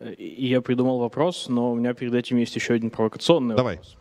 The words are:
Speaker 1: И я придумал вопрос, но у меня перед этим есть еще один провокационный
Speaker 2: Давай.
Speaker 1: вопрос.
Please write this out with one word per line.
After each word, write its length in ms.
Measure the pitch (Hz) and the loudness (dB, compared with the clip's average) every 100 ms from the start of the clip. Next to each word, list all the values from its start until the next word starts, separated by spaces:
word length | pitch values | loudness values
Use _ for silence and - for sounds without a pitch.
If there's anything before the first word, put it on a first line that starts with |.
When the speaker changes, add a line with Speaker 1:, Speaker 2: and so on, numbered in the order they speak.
| 117 92 | -16 -14
Speaker 1:
И 300 | - - 127 | -12 -6 0
я 140 | 127 | 0
придумал 380 | 123 123 127 127 | 2 2 2 0
вопрос, 480 | 117 131 175 175 - | -2 0 -2 -2 -2
но 240 | 120 123 | 0 0
у 40 | 120 | 0
меня 180 | 120 | -2
перед 200 | 120 123 | -2 0
этим 240 | 120 - 120 | 0 2 0
есть 180 | 117 117 | 0 -2
еще 180 | - | 0
один 160 | 117 113 | 0 0
провокационный 640 | - 110 - - 165 123 113 | -2 -2 2 4 4 4 0
Speaker 2:
Давай. 220 | 123 85 | 0 -2
Speaker 1:
вопрос. 200 | - - | -12 -20